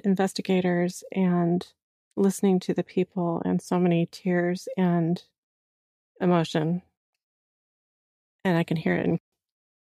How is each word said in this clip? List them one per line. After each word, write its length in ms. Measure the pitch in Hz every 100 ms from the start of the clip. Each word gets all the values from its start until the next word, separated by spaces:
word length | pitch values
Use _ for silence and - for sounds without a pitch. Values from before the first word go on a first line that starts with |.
| 202
investigators," 1000 | 190 190 - - 185 180 175 175 - -
and 540 | 196 185 175 170 180 - _ _ _ _ -
listening 440 | 196 - 196 185
to 120 | -
the 100 | 180
people, 580 | - 190 180 185 170 165
and 180 | 180 185
so 180 | - 180
many 280 | 180 170 170
tears 560 | - 185 175 175 185 - -
and 460 | 180 170 165 180 - _ _ _ _ _ _ _ _ -
emotion. 600 | 185 175 160 165 156 180 - _ _ _ _ _ _ _ _ _ _ _ _ _ _ _ 196
And 120 | 165
I 60 |
can 140 | 170 165
hear 180 | 185 175
it 100 | 175
in, 140 | 170 - _ _ _ _ _